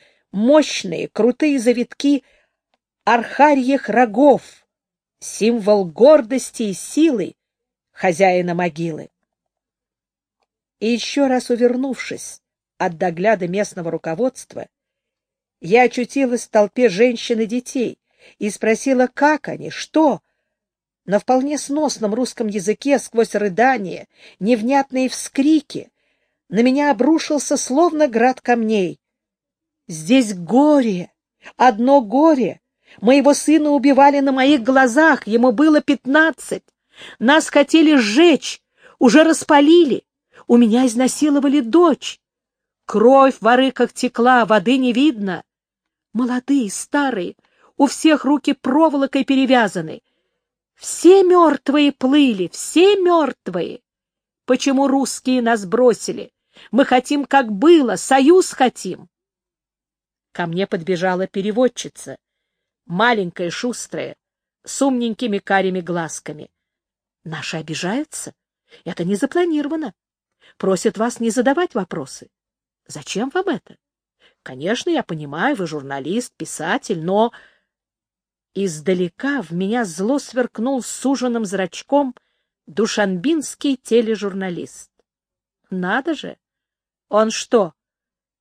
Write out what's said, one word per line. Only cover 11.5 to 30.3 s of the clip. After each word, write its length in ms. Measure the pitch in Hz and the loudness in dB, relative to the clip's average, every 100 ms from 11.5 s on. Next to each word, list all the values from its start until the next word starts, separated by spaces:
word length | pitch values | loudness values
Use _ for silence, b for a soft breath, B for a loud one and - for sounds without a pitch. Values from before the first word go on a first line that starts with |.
| 233 240 247 269 240 - 120 - - _ _ _ - | 0 0 0 -6 -8 -10 -14 -14 -20 _ _ _ -6
от 200 | 185 160 | -6 -2
догляда 500 | 180 165 202 208 175 | -4 -2 -2 0 -2
местного 420 | 190 202 - 165 | -4 -6 -8 -8
руководства, 760 | 160 160 160 254 - - - - _ _ _ _ _ _ _ _ _ | -8 -8 -4 -6 -6 -16 -18 -18 _ _ _ _ _ _ _ _ _
я 220 | 165 226 | 0 2
очутилась 640 | 247 247 240 277 262 240 - | 4 0 -4 -2 -2 -2 0
в 40 | |
толпе 400 | 220 208 - 247 | 0 0 2 0
женщин 500 | 180 254 233 - 226 | 2 0 0 -4 -4
и 60 | 220 | -2
детей 520 | 247 - 269 208 - b b b b | -6 -6 -6 -6 -8 b b b b
и 120 | 202 | -8
спросила, 580 | - 220 220 269 254 247 | -4 -2 -2 0 0 0
как 400 | - 285 302 - | 0 0 0 -6
они, 220 | - - | -12 -12
что. 520 | - - 302 311 196 - _ _ _ _ _ _ _ - | -14 -4 2 2 0 -8 _ _ _ _ _ _ _ -4
На 140 | 202 | -2
вполне 400 | - 254 277 294 | 0 0 0 -6
сносном 560 | - 285 294 - 214 220 | -6 -4 -4 -4 -4 -4
русском 320 | 247 - 220 | -6 -6 -6
языке, 500 | 202 180 208 269 269 | -4 -4 -4 0 0
сквозь 380 | - 226 220 208 | 0 -4 -2 -2
рыдания, 720 | 208 175 254 254 185 156 - b b b | -4 0 0 0 -6 -12 -18 b b b
невнятные 680 | 185 240 226 277 269 254 254 | -2 0 0 0 -2 -4 -4
вскрики, 840 | - - - 277 311 - - - _ _ _ _ _ _ | -6 -6 -2 2 2 0 -12 -14 _ _ _ _ _ _
на 140 | 196 | 0
меня 260 | 247 262 294 | 2 2 0
обрушился 680 | 208 254 320 - 302 - 285 | 0 2 0 0 -4 -2 -4
словно 500 | - 254 349 302 302 | -2 0 0 2 0
град 340 | 220 247 254 | 2 0 0
камней. 580 | - 240 220 214 180 147 _ _ _ _ _ _ _ _ - | -2 -2 0 -2 -2 -6 _ _ _ _ _ _ _ _ -18
«Здесь 460 | 160 156 262 220 | -12 2 2 2